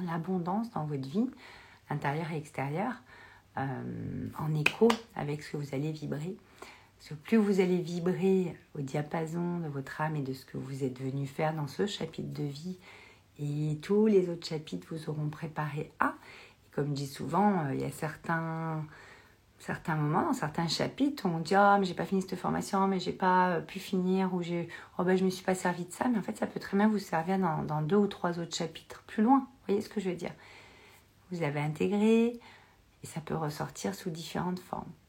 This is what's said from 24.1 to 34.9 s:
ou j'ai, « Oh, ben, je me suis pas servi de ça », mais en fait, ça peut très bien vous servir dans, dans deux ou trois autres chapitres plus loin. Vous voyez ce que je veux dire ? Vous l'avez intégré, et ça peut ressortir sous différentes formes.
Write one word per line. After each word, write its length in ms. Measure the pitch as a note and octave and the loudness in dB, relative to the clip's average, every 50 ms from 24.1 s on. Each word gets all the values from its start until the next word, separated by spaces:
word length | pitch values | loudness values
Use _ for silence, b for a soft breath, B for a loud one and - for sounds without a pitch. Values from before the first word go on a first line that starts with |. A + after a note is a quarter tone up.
| F#3 F#3+ F#3+ F#3 F#3 | 4 4 2 2 0
ou 60 | F3+ | 0
j'ai, « 280 | F3 E3+ F3 E3+ E3 E3+ B B B B B - | -2 0 -2 -2 -2 -4 B B B B B 0
Oh, 60 | F3+ | 4
ben, 140 | F3+ F#3+ F#3 | 4 4 6
je 80 | F#3+ | 4
me 40 | F#3 | 4
suis 140 | F#3 - - | 2 0 0
pas 120 | - F#3+ | 0 0
servi 280 | F#3 - F#3 F3 F3 F3 | 2 2 0 0 0 -4
de 60 | - | -8
ça », 160 | - - - B3+ | -4 -2 0 2
mais 100 | A#3+ G#3 | 2 2
en 20 | |
fait, 160 | F#3 - A3 - | 0 -2 -4 -4
ça 100 | A3 G3+ | -6 -4
peut 120 | - - | -4 -8
très 160 | - - - G3 | -8 0 4 6
bien 100 | G#3 A3 | 6 6
vous 120 | G#3+ G3+ | 4 4
servir 380 | G3 - - D#3+ D#3+ F3 F#3+ F#3+ | 0 0 -2 -2 0 2 0 2
dans, 260 | F#3+ E3+ D#3 D#3 D3+ | 2 2 2 0 -2
dans 180 | D3+ D3+ D3+ | -2 0 0
deux 160 | D#3 D3+ F#3+ G#3 | 0 4 4 4
ou 100 | G3+ G3 | 4 4
trois 320 | - - - F3 E3+ E3+ | 0 -2 -2 -2 -2 -2
autres 160 | E3+ D#3+ - | -4 -6 -4
chapitres 480 | - D#3 D#3+ - - - _ - - - - | -4 -4 -6 -6 -12 -18 _ -20 -20 -18 -8
plus 160 | - - G#3+ | 0 2 6
loin. 160 | A#3 C4+ C4+ | 6 6 6
Vous 260 | C4 - - - - - | 4 0 -10 -14 -2 0
voyez 140 | G3 G#3 | 0 0
ce 80 | G#3+ - | 0 -2
que 100 | - G#3+ | -4 -4
je 100 | F#3 F#3 | -2 -2
veux 60 | E3+ | -4
dire ? 180 | E3 F3 - - B B B B B B B B B B B B B B B _ _ _ - | -4 -6 -8 -10 B B B B B B B B B B B B B B B _ _ _ -10
Vous 100 | F3+ E3+ | -4 -2
l'avez 180 | D#3+ C#3+ C#3+ D3 | -2 -2 0 -2
intégré, 680 | D3 D#3 D3+ - F#3 F#3 G3+ G3+ G#3 A3 A3+ A3+ A#3 A#3 | -2 -2 0 0 0 2 2 4 6 6 6 6 6 4
et 800 | A#3+ A#3+ - - - - - _ _ _ _ _ _ _ - - | 0 -4 -12 -18 -20 -20 -20 _ _ _ _ _ _ _ -18 -10
ça 120 | - E3+ | -10 -10
peut 160 | D3+ - - | -6 -4 -4
ressortir 580 | D#3+ D#3+ D3 D3 - D#3 D3+ - - - G3 F#3+ | -2 -2 -4 -4 -4 -8 -8 -8 -6 -6 -6 -6
sous 160 | - - F#3 | -4 -6 -6
différentes 500 | D#3+ E3 D#3+ - - - E3 F3+ F3+ F3+ | -6 -6 -8 -8 -6 -4 -2 -2 -4 -4
formes. 320 | - - - - - - | -6 -6 -8 -8 -8 -10